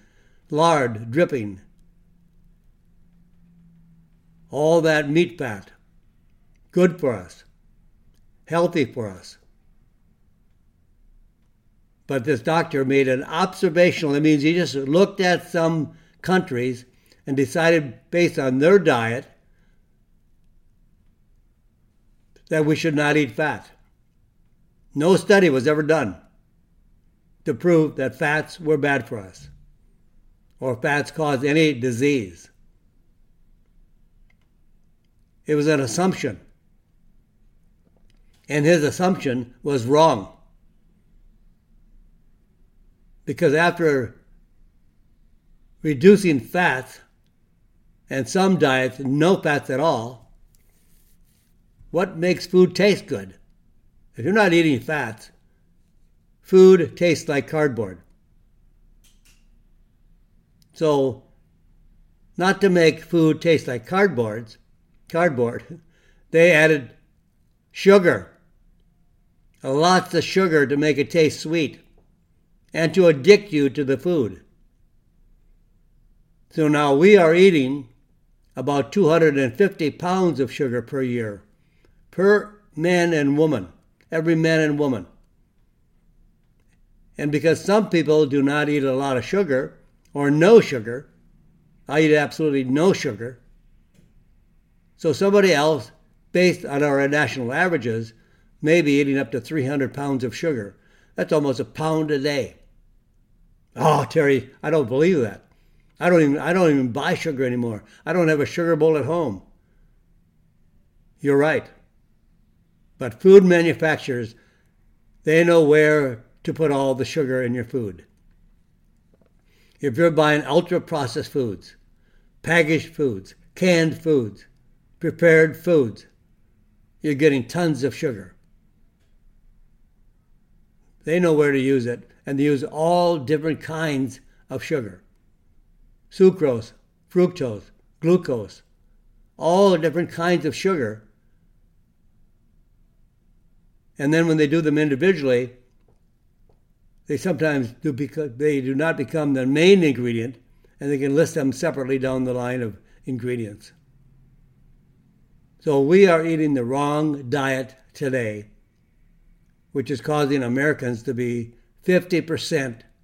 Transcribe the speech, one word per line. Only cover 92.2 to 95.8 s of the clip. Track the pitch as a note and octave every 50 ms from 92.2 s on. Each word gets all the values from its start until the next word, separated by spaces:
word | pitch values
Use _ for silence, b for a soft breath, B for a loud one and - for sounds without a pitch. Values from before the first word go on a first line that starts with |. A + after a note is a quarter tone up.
| C#3+ - - - D#3+ D3+ C#3 C#3 B2+
no | B2+ C3 D3 E3+ G3
sugar. | - - - C#3 G#2+ G2 A#2 B2+ B2+ - _ _ _ _ _ _ _ _ _ _ _ _ _ _ _ _ _ _ _ _ _ _ _ _ _ _ _ _ _ _ _
So | _ - E3 C3
somebody | - G3 G3+ G3+ G3+ F#3+ E3+ D#3
else, | C#3 D3+ D#3 D#3+ C3